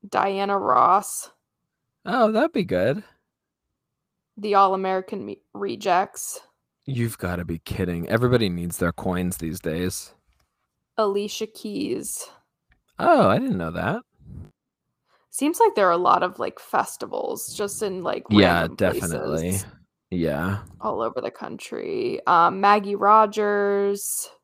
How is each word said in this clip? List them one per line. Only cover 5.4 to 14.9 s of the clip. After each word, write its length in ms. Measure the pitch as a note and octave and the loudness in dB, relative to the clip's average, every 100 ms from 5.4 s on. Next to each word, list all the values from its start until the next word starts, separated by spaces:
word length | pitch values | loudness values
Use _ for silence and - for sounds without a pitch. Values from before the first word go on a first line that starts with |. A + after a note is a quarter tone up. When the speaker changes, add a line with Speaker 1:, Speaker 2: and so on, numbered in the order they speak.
| _ | _
Speaker 1:
Rejects. 880 | G3+ G3+ G#3+ G3+ F3+ G#3 - - - _ _ _ _ | -8 -6 -4 2 2 2 -4 -12 -12 _ _ _ _
Speaker 2:
You've 320 | - B2+ A#2 - | -8 -2 -2 -2
gotta 280 | F2+ F2+ | -4 -4
be 160 | F2 E2 | -4 -8
kidding. 480 | - - F2+ E2+ E2+ | -6 -4 -2 -2 0
Everybody 400 | A2+ B2 B2 G#2 | 2 4 4 2
needs 280 | F2 F2 - | -2 -4 -2
their 140 | F2 | -2
coins 440 | - - F2+ F2+ - | -2 -4 -2 -2 -2
these 240 | D#2+ D#2 | -6 -6
days. 520 | D#2+ D#2+ F#2 - - _ _ _ _ _ _ _ _ - | -4 -2 -4 -6 -14 _ _ _ _ _ _ _ _ -2
Speaker 1:
Alicia 480 | G#3+ G3+ G#3 - A3 | 0 0 -4 -6 -10
Keys. 840 | A3 A3 G3+ - - - - - _ _ _ _ _ _ _ | -10 -10 -6 -4 -6 -8 -12 -14 _ _ _ _ _ _ _
Speaker 2:
Oh, 300 | - D#4+ C#3+ | 4 6 6
I 100 | A2 | 4
didn't 180 | C4 G#2 | 2 -4
know 120 | E2 | -4
that. 320 | E2+ F2+ G#3 - _ - - - _ _ _ _ | -4 -4 -4 -8 _ -20 -18 -20 _ _ _ _